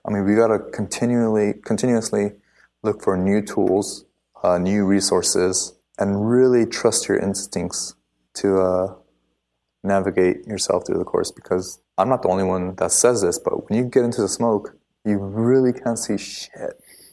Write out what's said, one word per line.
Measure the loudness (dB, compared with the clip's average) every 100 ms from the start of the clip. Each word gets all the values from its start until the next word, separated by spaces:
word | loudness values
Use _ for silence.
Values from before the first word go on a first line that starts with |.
| -6
I |
mean, | -2 2
we | 4
gotta | 4 2
continually, | -2 -8 -8 -4 -2 0 2 2 0 -2 -4
continuously | -2 0 0 0 -2 -2 -4 _ _ _ _
look | -4 -2
for | 0 0
new | 2 0
tools, | 0 0 2 2 -2 -8 -16 _ _ -4
uh, | 0 0
new | 2 0 2
resources, | 2 2 0 0 0 0 0 -6 -12 _ -4
and | -2 0 2
really | 4 6 4 2
trust | 0 0 0 0
your | 0
instincts | 0 -4 -6 -6 -6 -6 -10 -12 _ _ _
to, | -4 0 2
uh, | 2 2 -2 -6 _ _ _ _ _ _ _ _
navigate | -2 0 0 2 2 0 -6
yourself | -6 -2 -2 -2
through | -4
the |
course, | -2 -2 -4
because | -8 -4 -4 -4 -14 _ -2
I'm | 0
not | 0
the | 0
only | 0 0
one | 0 -4 -4
that | 0
says | 2 4 4
this, | 0 0
but | -2 -4 -2
when | -2
you |
get | 0 2 2
into | 2
the | -2
smoke, | 0 0 0 -2 -16 _ _
you | -2 -2
really | -2 0 4 4 4
can't | 0 -4 -4
see | -4 -4
shit. | -6 -14 -14 -12 -12 -12 -18 -20 -20